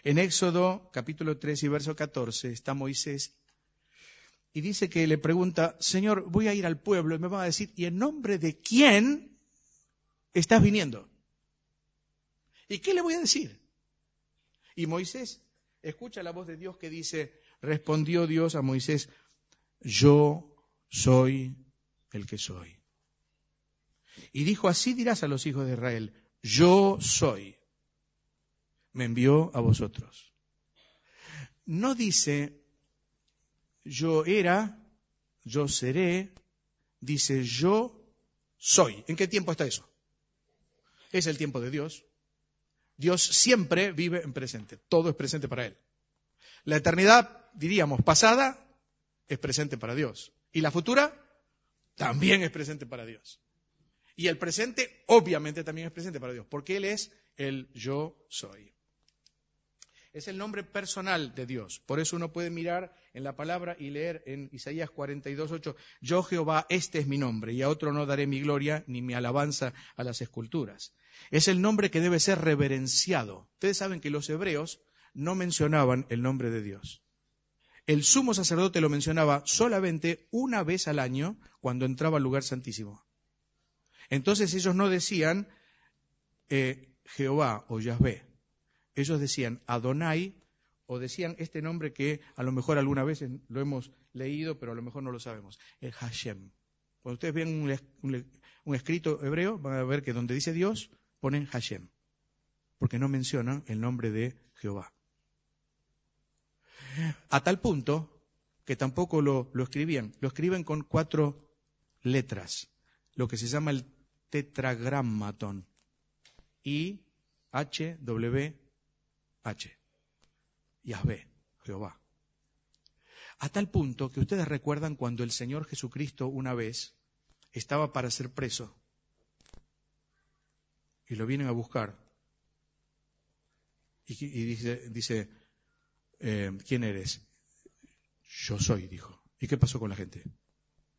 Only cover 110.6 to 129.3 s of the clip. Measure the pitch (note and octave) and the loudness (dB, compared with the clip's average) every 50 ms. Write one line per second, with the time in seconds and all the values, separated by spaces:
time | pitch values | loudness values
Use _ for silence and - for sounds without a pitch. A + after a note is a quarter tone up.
110.6 | D#3+ - D3+ D3+ D3 - - D#3 D#3+ D#3 - D#3 D3+ C#3+ C#3+ - _ _ _ _ | -4 -4 -6 -6 -6 -2 0 0 0 2 2 2 2 2 0 -4 _ _ _ _
111.6 | _ _ _ _ _ _ _ _ - B2 C3 C3+ B2 C3 A2 F#2+ F2+ F2 - - | _ _ _ _ _ _ _ _ -2 0 0 0 0 -2 -6 -10 -10 -10 -12 -12
112.6 | - _ _ _ _ _ _ _ _ _ - - B2+ A2+ A#2+ G#2+ A2+ A#2 B2+ D3 | -12 _ _ _ _ _ _ _ _ _ -6 -4 -4 -4 -2 -6 -6 -4 -4 -2
113.6 | D#3 D3+ C#3+ C3 B2 - _ _ _ _ _ _ _ _ - D3 C#3+ C#3+ - - | -2 -2 -2 -4 -4 -8 _ _ _ _ _ _ _ _ -6 -6 -6 -6 -6 -4
114.6 | C3 C3 B2 A2+ A#2 B2+ C#3 C#3 C3 A#2 A2 G#2+ G#2 G2+ G#2 - - G2+ G2 G2 | -2 -2 -2 -2 -2 -2 -2 -2 -2 -2 -2 -4 -4 -6 -8 -8 -10 -10 -10 -10
115.6 | F#2 _ _ _ _ _ _ _ _ _ _ _ _ _ _ _ - _ _ _ | -14 _ _ _ _ _ _ _ _ _ _ _ _ _ _ _ -20 _ _ _
116.6 | - C#3 C#3+ D3 D#3+ F#3 G3+ F#3+ _ _ _ _ _ _ _ _ _ _ - C3 | -8 -6 -4 -4 -4 -6 -8 -12 _ _ _ _ _ _ _ _ _ _ -6 -6
117.6 | D3+ C#3+ - - D#3 E3 E3 D#3+ C#3+ A#2 A#2 A2+ A2+ A#2 B2 C3+ C#3 D#3 D#3 - | -6 -6 -6 -8 -8 -8 -8 -10 -8 -6 -4 -2 -2 -2 -2 -2 -2 -4 -8 -14
118.6 | _ _ _ _ _ _ _ _ _ _ _ _ _ _ _ _ - A2+ G#2+ - | _ _ _ _ _ _ _ _ _ _ _ _ _ _ _ _ -10 -10 -10 -10
119.6 | - - - _ _ _ _ _ _ _ _ _ _ _ _ _ _ _ _ _ | -12 -18 -18 _ _ _ _ _ _ _ _ _ _ _ _ _ _ _ _ _
120.6 | _ _ _ _ - - A2+ F#2+ F#2+ - G#2+ F2+ - _ _ _ _ _ _ _ | _ _ _ _ -14 -12 -10 -4 -4 -4 -4 -4 -12 _ _ _ _ _ _ _
121.6 | - - G2+ F#2+ G#2 F#2 - _ _ _ _ _ _ _ _ _ _ _ _ _ | -16 -14 -14 -12 -12 -14 -16 _ _ _ _ _ _ _ _ _ _ _ _ _
122.6 | _ _ _ _ _ _ _ _ _ _ _ - - - - - - C#3 - G3+ | _ _ _ _ _ _ _ _ _ _ _ -20 -20 -20 -14 -10 -8 -6 -2 -4
123.6 | G3+ F3+ - F3 D3+ C3+ A#2+ - C#3 B2+ C3 C#3+ C3 - G3+ F#3+ E3 D#3 D3+ C#3 | -4 0 0 -2 -2 -2 -6 -8 -8 -8 -4 -4 -2 -2 -2 -2 -2 -2 -4 -6
124.6 | - D3 D3 D3 D3+ D#3+ D3 - B2+ A#2+ A#2+ A2+ B2 A2+ - - B2 A#2+ C3+ D3+ | -4 -4 -4 -4 -4 -8 -8 -6 -6 -6 -4 -6 -6 -6 -6 -8 -8 -6 -8 -8
125.6 | D#3 - - - - B2 - C3 D3+ C#3 - - C3 B2+ C#3 C3+ C3 B2+ B2+ A#2+ | -8 -10 -12 -12 -12 -10 -8 -8 -10 -10 -8 -8 -8 -6 -6 -6 -6 -6 -4 -4
126.6 | A2+ G#2+ B2 - - - _ _ _ _ _ _ _ _ _ _ _ _ - A#2 | -6 -6 -8 -10 -12 -14 _ _ _ _ _ _ _ _ _ _ _ _ -12 -10
127.6 | - - C#3+ D3 D3+ C#3+ - C3+ B2 B2 - - C3 B2+ - - C3+ A#2+ A2 - | -6 -2 -2 0 0 0 -2 -4 -4 -4 -4 -6 -8 -10 -8 -6 -6 -6 -6 -8
128.6 | F#2+ E2+ - _ _ _ _ _ _ _ _ _ _ _ | -10 -12 -18 _ _ _ _ _ _ _ _ _ _ _